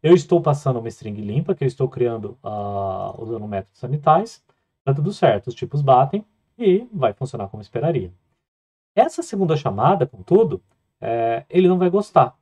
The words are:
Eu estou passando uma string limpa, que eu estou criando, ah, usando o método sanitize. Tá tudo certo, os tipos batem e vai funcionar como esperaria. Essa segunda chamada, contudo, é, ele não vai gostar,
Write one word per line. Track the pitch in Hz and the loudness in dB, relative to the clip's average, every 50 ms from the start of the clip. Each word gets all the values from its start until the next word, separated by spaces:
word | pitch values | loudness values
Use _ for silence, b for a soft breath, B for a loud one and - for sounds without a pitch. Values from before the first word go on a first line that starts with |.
Eu | - 156 175 | 8 6 6
estou | 175 143 - 180 165 | 6 6 2 0 2
passando | - 156 143 143 - 135 127 117 | 4 2 0 0 0 -2 -2 -2
uma | 113 | -6
string | 113 113 - - 107 104 104 | -8 -12 -12 -12 -12 -10 -8
limpa, | 104 101 107 147 175 - 190 | -8 -2 -2 -2 -2 -2 -4
que | _ 139 | _ -2
eu | |
estou | 131 - _ 139 127 | -4 -2 _ -4 -4
criando, | - 131 123 120 117 110 104 101 - _ | -2 -2 -2 -2 -2 -4 -10 -12 -14 _
ah, | - 107 107 104 101 101 101 98 98 95 95 95 98 98 101 - | -10 -8 -8 -6 -6 -6 -4 -4 -4 -4 -4 -6 -8 -8 -10 -12
usando | 113 110 117 113 104 | -10 -10 -8 -8 -8
o | |
método | 107 104 98 95 _ _ | -8 -8 -8 -8 _ _
sanitize. | _ - 120 139 151 143 160 156 185 220 233 - _ _ _ _ _ _ _ _ _ _ | _ -8 -6 -6 -2 2 4 4 4 2 -2 -12 _ _ _ _ _ _ _ _ _ _
Tá | 139 139 | -2 0
tudo | 147 147 185 | 0 0 -4
certo, | 202 - - 143 110 101 - | -2 2 2 2 2 2 -4
os | - 117 | -8 -10
tipos | - - 180 - 147 | -10 -10 -6 -4 -2
batem | 143 135 131 123 135 139 - 208 208 _ _ _ _ _ _ | 4 4 6 4 4 2 -2 -6 -6 _ _ _ _ _ _
e | - 247 196 180 208 247 247 | 0 2 2 2 2 0 -4
vai | 220 180 131 110 101 | -4 -2 -2 -2 -2
funcionar | _ 135 - - - 101 95 | _ -8 -8 -8 -10 -10 -10
como | - 107 | -10 -16
esperaria. | 101 _ _ 117 131 165 165 123 95 87 - _ _ _ _ _ _ _ _ _ _ _ _ _ _ _ _ | -16 _ _ -4 -2 0 -2 -2 -4 -6 -14 _ _ _ _ _ _ _ _ _ _ _ _ _ _ _ _
Essa | 202 254 330 - - | 2 2 2 0 -8
segunda | 330 - - 196 190 160 156 | -10 -6 -2 -2 0 0 0
chamada, | 135 - 120 98 101 117 151 202 175 131 | -2 -2 -4 -4 0 2 2 2 2 -2
contudo, | - - 98 92 - 170 208 226 156 - - _ _ _ _ _ _ _ _ | -6 -6 -20 -2 2 4 4 4 2 -2 -8 _ _ _ _ _ _ _ _
é, | - 110 117 117 113 117 113 117 - _ | -6 -4 -4 -2 -2 -2 -2 -4 -6 _
ele | - 180 185 | 2 4 4
não | 180 185 | 4 4
vai | 180 185 180 | 2 0 0
gostar, | 175 202 202 - _ 165 131 - _ _ | 0 0 -2 2 _ 2 2 2 _ _